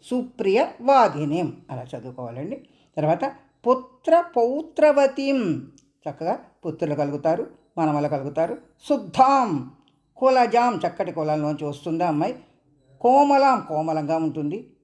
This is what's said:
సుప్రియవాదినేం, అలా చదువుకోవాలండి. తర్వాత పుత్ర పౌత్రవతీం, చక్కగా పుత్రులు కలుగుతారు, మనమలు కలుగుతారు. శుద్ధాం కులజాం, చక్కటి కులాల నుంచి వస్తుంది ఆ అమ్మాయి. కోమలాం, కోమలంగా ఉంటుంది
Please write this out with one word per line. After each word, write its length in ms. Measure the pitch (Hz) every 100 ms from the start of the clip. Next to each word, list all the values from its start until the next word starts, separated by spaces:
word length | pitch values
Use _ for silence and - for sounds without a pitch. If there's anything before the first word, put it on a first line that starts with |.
| -
సుప్రియవాదినేం, 1500 | 254 247 - 196 202 339 - 240 277 214 143 147 220 349 - _
అలా 160 | 127 123 127
చదువుకోవాలండి. 720 | 127 123 123 120 160 254 - _ _ -
తర్వాత 360 | 151 170 269 - _ _ 233
పుత్ర 560 | 262 254 _ - 330 339 -
పౌత్రవతీం, 1300 | 233 277 320 - 302 285 277 277 277 277 202 139 - - _ _ -
చక్కగా 300 | 143 165 240 - _ 175
పుత్రులు 280 | 160 165
కలుగుతారు, 520 | 147 143 147 160 170 - - _ -
మనమలు 300 | 156 147 143
కలుగుతారు. 480 | 143 135 143 165 233 _ _ -
శుద్ధాం 840 | 285 196 - 262 277 240 151 127 - _ _ _ -
కులజాం, 640 | 262 254 240 240 240 202 170
చక్కటి 260 | - 160
కులాల 260 | 165 151 151
నుంచి 260 | 147 151
వస్తుంది 400 | 151 143 - 165
ఆ 40 | 175
అమ్మాయి. 260 | 151 180 254 _ _ _ _ _ _
కోమలాం, 680 | 240 262 285 277 269 247 -
కోమలంగా 480 | 156 160 156 147 165
ఉంటుంది 540 | 160 147 147 190 247 _